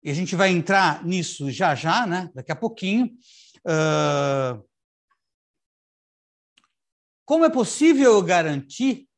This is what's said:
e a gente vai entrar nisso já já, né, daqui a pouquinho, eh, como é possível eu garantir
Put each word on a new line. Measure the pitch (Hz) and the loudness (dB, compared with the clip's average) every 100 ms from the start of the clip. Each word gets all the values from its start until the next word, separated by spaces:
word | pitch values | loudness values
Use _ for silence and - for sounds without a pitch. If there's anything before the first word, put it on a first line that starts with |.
e | 151 | -6
a | |
gente | 143 180 175 | -6 -4 0
vai | 190 | 2
entrar | 175 - 196 180 147 | 2 2 2 2 0
nisso | 165 185 160 - 139 | -4 -4 -6 -8 -8
já | 120 180 | -2 -2
já, | 135 156 196 226 | 0 -2 -2 -2
né, | 180 180 | -4 -6
daqui | 131 - | -14 -10
a | 160 | -6
pouquinho, | 220 226 190 214 247 - _ _ _ _ - | -6 -6 -4 -2 -2 -6 _ _ _ _ -4
eh, | 156 156 151 151 143 143 135 131 117 - _ _ _ _ _ _ _ _ _ _ _ _ _ _ _ _ _ _ _ _ _ _ _ _ _ - | 0 0 0 0 0 -2 -2 -4 -6 -14 _ _ _ _ _ _ _ _ _ _ _ _ _ _ _ _ _ _ _ _ _ _ _ _ _ -2
como | 311 | 2
é | 330 | 2
possível | 262 220 - 311 277 269 | 2 -4 2 4 6 6
eu | 208 | 6
garantir | 175 175 160 143 135 - 262 240 _ | 4 0 0 -4 -8 -4 -2 -2 _